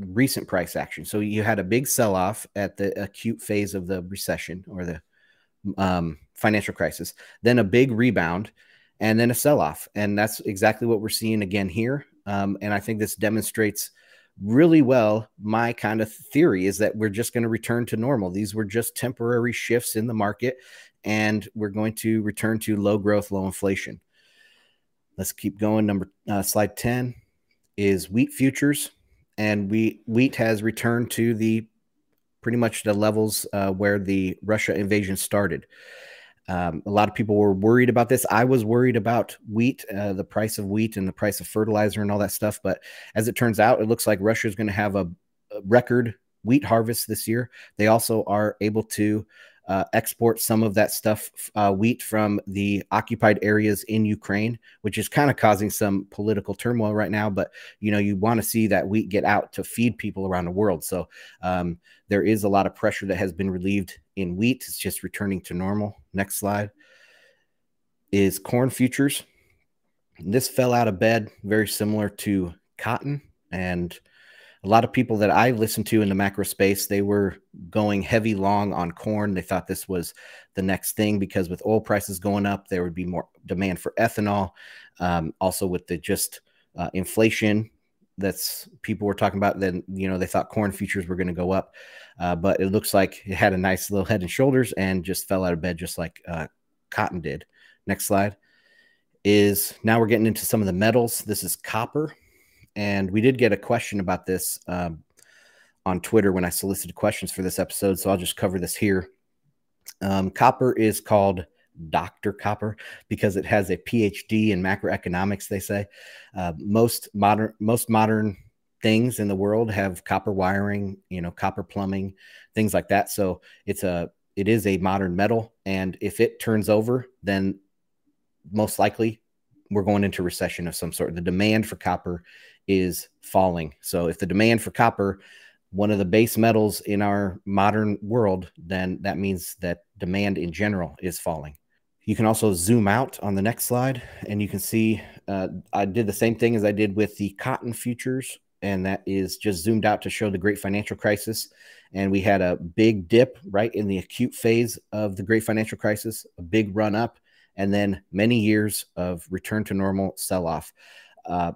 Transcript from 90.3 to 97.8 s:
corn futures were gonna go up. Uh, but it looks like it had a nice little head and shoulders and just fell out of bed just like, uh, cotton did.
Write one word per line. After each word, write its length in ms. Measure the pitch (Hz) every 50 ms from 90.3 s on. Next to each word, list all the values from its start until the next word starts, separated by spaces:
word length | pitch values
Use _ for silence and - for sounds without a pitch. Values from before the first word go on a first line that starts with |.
| - 95 98 -
corn 240 | - 110 107 101
futures 340 | 98 - 104 95 - 101 90
were 120 | 85 92 87
gonna 160 | 92 90 87
go 180 | 82 90 90
up. 240 | 95 95 - - _ - - - - - - - _ -
Uh, 160 | 87 90 87
but 280 | 85 82 98 92 -
it 60 | 92 98
looks 260 | 95 107 - - -
like 280 | 98 95 92 - - -
it 100 | 101 95
had 160 | 90 117 104
a 60 | 95 92
nice 340 | 92 95 95 90 - -
little 140 | 101 101 95
head 160 | - 113 104
and 100 | 90 85
shoulders 400 | - - 131 139 131 131 127 107 -
and 300 | - 95 95 95 95 85
just 240 | 92 90 - - -
fell 160 | 98 95 92
out 80 | 90
of 80 | 87 82
bed 180 | 78 90 87 82
just 200 | 87 85 - -
like, 240 | 85 82 - - - -
uh, 200 | 87 82 78 - _ _ _ _ _ _ _ _
cotton 300 | - - 107 - - 90
did. 260 | 80 78 69 76 - _ _ _ _ _ _ _